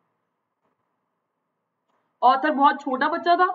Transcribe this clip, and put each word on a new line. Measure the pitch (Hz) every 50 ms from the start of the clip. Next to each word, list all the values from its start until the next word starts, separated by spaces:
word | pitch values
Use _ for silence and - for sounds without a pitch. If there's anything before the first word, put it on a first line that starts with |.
| _ _ _ _ _ _ _ _ _ _ _ _ _ _ _ _ _ _ _ _ _ _ _ _ _ _ _ _ _ _ _ _ _ _ _ _ _ _ _ _ _ _ _ _
Author | - 247 262 262 302 302
बहुत | 269 254 277 294 285 -
छोटा | - 285 262 254 277 311
बच्चा | 330 330 339 349 349
था, | 339 359 381